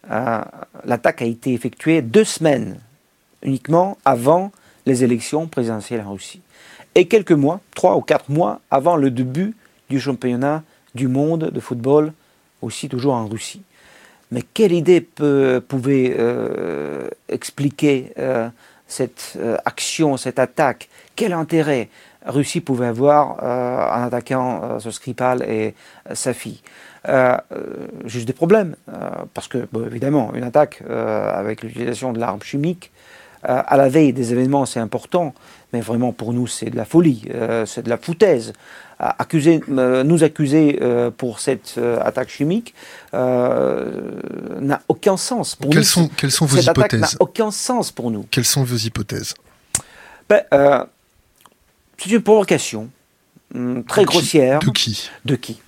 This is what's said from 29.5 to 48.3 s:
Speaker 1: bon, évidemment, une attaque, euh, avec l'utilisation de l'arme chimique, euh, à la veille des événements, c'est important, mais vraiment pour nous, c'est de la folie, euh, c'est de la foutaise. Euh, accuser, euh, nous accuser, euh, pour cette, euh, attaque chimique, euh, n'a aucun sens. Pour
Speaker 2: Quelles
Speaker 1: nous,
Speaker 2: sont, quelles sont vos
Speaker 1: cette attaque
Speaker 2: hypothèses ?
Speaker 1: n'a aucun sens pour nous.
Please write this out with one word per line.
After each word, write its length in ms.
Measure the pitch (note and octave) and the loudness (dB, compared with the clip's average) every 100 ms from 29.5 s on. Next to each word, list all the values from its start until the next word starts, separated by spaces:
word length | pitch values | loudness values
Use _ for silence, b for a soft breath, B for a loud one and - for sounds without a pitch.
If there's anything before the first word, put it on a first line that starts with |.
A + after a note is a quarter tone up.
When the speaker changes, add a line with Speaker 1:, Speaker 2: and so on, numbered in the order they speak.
| B2+ A#2+ | -6 -6
Speaker 1:
bon, 160 | A2+ A#2 | -6 -6
évidemment, 460 | A#2 C3+ D3 A2 | -4 0 2 0
une 80 | B2 | -4
attaque, 400 | B2 C#3+ D3+ - - | 0 2 2 -2 -8
euh, 400 | A#2+ A2+ G#2+ G#2 | -4 -2 -2 -2
avec 300 | F#2 G#2 A2 | -2 -4 -6
l'utilisation 500 | A2+ A#2 A#2+ A#2 B2+ | -10 -8 -6 -4 -6
de 60 | A2+ | -4
l'arme 240 | A#2 G2+ | -4 -6
chimique, 480 | - C#3 D3+ F3+ - B B B B B - | -8 -4 -4 -4 -12 B B B B B -4
euh, 140 | B2+ | -2
à 120 | - C#3 | 2 4
la 120 | C3+ | 6
veille 240 | D3 D3 | 6 4
des 200 | B2 A#2 | 2 -2
événements, 340 | A#2+ C3 C#3 C3 | 0 2 2 0
c'est 140 | B2 | -4
important, 520 | A2 A#2+ - F3+ D#3+ - b b b | -4 -6 -2 -2 -2 -6 b b b
mais 80 | A#2+ | -8
vraiment 300 | G#2+ A#2 B2 | -2 -2 -2
pour 200 | - A2 | -4 -6
nous, 160 | A#2+ A#2+ | -4 -4
c'est 200 | - A2 | -6 -6
de 80 | A#2+ | -6
la 80 | |
folie, 380 | A2 E3 E3+ A2+ - | 2 4 4 0 -6
euh, 320 | B2 A#2 A#2 | -6 -2 -2
c'est 180 | A2 - | -4 -6
de 60 | A2+ | -4
la 60 | A2+ | -4
foutaise. 580 | - E3+ G3+ C3+ A2 F#2+ B B B B | -4 2 4 4 -2 -16 B B B B
Euh, 80 | - - | -6 -4
accuser, 420 | - D#3+ D3 E3 - | -2 2 4 4 2
euh, 320 | C3+ B2+ C3 | 0 2 2
nous 220 | C#3 E3+ | 4 4
accuser, 540 | D3+ D#3 C#3+ D#3 D3+ C#3 | 2 2 2 4 4 2
euh, 320 | B2 A#2+ A#2+ | 0 0 0
pour 260 | A2+ B2+ A2 | -2 -6 -4
cette, 360 | - B2 - - | -4 -4 -6 -4
euh, 220 | A#2+ A#2 | -2 0
attaque 280 | A#2 B2+ A#2 | -2 -2 -6
chimique, 440 | - C#3+ G#3 A#3 B B B B | -4 -2 -2 -4 B B B B
euh, 960 | - B2+ B2+ B2 - C2 B1+ B1+ - - - - - - - | -2 0 0 0 0 0 -2 -6 -8 -10 -10 -10 -10 -10 -6
n'a 220 | C#3 C#3+ _ | -2 -2 _
aucun 280 | D3 G3+ F#3+ | 0 2 0
sens. 380 | - A#3+ D#3 | -2 -4 -4
Pour 160 | - C#3+ | -4 2
Speaker 2:
Quelles 100 | D#3 | 4
Speaker 1:
nous, 40 | |
Speaker 2:
sont, 240 | - F3+ D#3+ | 6 4 2
quelles 240 | - C#3+ | 2 -2
sont 140 | - D3+ | 0 4
vos 100 | C#3 | 4
Speaker 1:
cette 140 | D3 | 4
attaque 220 | D#3+ B2 | 4 4
Speaker 2:
hypothèses ? 200 | A2+ A2 | 2 0
Speaker 1:
n'a 60 | - | 2
aucun 300 | F3+ - G#3+ | 0 2 -2
sens 400 | G#3 - B3 F3 | -2 -2 -2 -2
pour 180 | - A#2+ | -6 -6
nous. 160 | G#2+ - | -6 -4